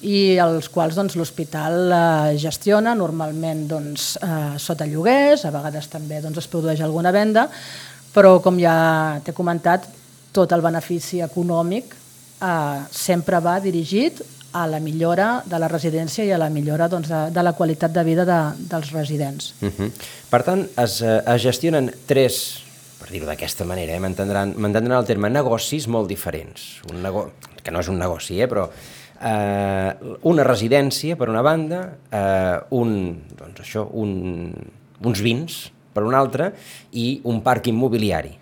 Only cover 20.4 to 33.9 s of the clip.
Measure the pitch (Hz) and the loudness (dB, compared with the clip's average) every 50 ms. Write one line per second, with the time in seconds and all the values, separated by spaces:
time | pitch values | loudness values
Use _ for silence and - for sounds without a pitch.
20.4 | 123 - 185 190 185 - - - 120 113 - - 117 113 110 110 - 117 120 120 | 2 2 0 -2 -2 -4 -2 0 0 0 0 -2 0 2 2 2 4 2 0 2
21.4 | 104 127 120 - 160 165 160 151 131 123 - - - - 143 135 131 123 123 - | 2 0 0 0 0 0 2 2 0 0 -4 -10 -4 0 2 4 4 2 2 -2
22.4 | - - - - - - - - - - - - - - 92 95 78 73 76 71 | -6 -8 -10 -12 -16 -20 -20 -20 -20 -20 -20 -20 -16 -12 -10 -8 -8 -8 -8 -8
23.4 | 73 76 - - 95 87 90 92 85 80 80 90 95 95 92 92 98 98 101 98 | -8 -8 -6 -6 -6 -6 -4 -6 -6 -4 -4 -4 -4 -4 -2 -2 -2 -2 0 -2
24.4 | 98 101 95 - 107 104 101 110 113 120 127 127 117 123 117 101 104 104 123 143 | -2 -2 -2 -2 -2 0 0 0 0 2 0 0 2 0 0 0 0 0 0 0
25.4 | 143 127 117 113 - - 143 156 143 113 117 113 107 90 98 95 - 90 82 78 | 2 2 0 -2 -2 -4 -6 -6 -4 -2 -2 -2 -2 -2 -6 -6 -6 -8 -8 -8
26.4 | - - - - - - - - - - 85 87 90 98 92 90 82 73 - - | -10 -12 -16 -18 -18 -18 -18 -18 -16 -14 -10 -8 -6 -4 -4 -4 -6 -6 -12 -20
27.4 | - - - - - 82 82 85 87 85 95 90 87 90 85 82 - - 92 92 | -20 -20 -20 -16 -14 -8 -6 -4 -4 -2 -2 -2 -2 -4 -4 -6 -8 -6 -2 0
28.4 | 120 127 110 104 92 82 - - - - - - - - - - - 120 110 107 | 0 0 0 -2 -2 -4 -6 -16 -20 -20 -20 -20 -20 -20 -20 -8 -4 -2 0 0
29.4 | 104 101 101 101 101 98 98 95 95 98 - - - - 90 - - 160 170 156 | 0 0 0 0 0 0 0 0 -2 -2 -4 -6 -12 -14 -12 -2 0 2 4 4
30.4 | 139 123 127 101 107 113 135 143 139 139 - - - 151 170 139 127 110 110 110 | 6 4 4 2 2 2 4 4 4 2 -2 -2 -4 -4 -2 -2 -2 0 0 2
31.4 | 123 147 160 165 156 156 170 180 185 185 156 - - - - 104 98 98 95 95 | 2 2 2 2 -2 -4 -6 -6 -8 -10 -16 -20 -14 -6 -4 -2 0 2 2 2
32.4 | 92 92 90 - - - 131 127 120 117 107 101 92 87 85 82 76 82 - - | 2 0 0 -2 -4 -2 -2 0 0 2 0 0 -2 -4 -6 -8 -14 -18 -20 -20
33.4 | - 82 98 - 90 - - 110 107 - | -20 -20 -18 -18 -18 -8 -6 -6 -6 -6